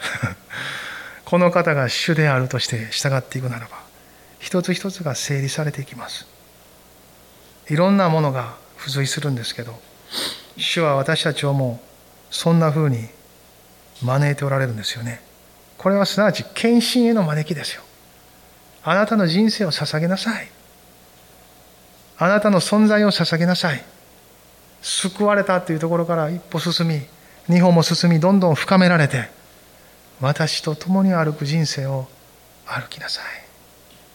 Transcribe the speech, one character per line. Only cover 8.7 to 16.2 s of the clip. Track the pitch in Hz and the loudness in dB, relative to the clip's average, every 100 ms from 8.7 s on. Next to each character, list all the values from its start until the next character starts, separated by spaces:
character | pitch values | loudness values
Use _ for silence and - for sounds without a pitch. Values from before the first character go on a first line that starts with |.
| - | -14
付 | 143 | -6
随 | 139 135 | -4 -4
す | - | -4
る | 147 | -4
ん | 123 | -4
で | |
す | 110 | -6
け | - | -10
ど、 | 117 117 - - - - - - - - | -12 -16 -20 -20 -14 -10 -8 -10 -16 -8
主 | - 175 | -4 0
は | 156 139 | 2 2
私 | 135 156 | 0 0
た | 165 | -2
ち | 139 143 | -2 0
を | |
も | 139 127 120 - - - - - | 0 -2 -4 -12 -20 -20 -20 -12
う | - | -4
そ | 165 | 2
ん | 170 | 4
な | 160 | 4
風 | 147 151 | 2 0
に | 117 110 - - - - - - - - - | 0 -6 -16 -20 -20 -20 -20 -20 -20 -20 -6
招 | 123 135 147 | 0 2 2
い | 139 | 0
て | |
お | 139 | -2
ら | 135 | -2
れ | 131 | -2
る | |
ん | 110 | -4
で | |
す | 101 | -8
よ | 117 | -8
ね。 | 117 117 - - - - - - | -8 -10 -16 -20 -20 -20 -20 -4
こ | 190 | 0
れ | 202 | 2
は | 190 | 2
す | |
な | - | 2